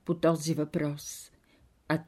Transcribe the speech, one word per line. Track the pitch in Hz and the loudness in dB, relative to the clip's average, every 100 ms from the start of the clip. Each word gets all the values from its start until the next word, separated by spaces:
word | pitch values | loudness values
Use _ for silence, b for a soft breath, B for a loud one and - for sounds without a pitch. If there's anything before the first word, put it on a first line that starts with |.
по | - | -4
този | 165 165 160 151 | 2 4 2 0
въпрос. | 151 151 170 151 147 - - - _ _ _ _ _ - | 0 0 0 -2 -4 -10 -14 -16 _ _ _ _ _ -4
А | 160 | -4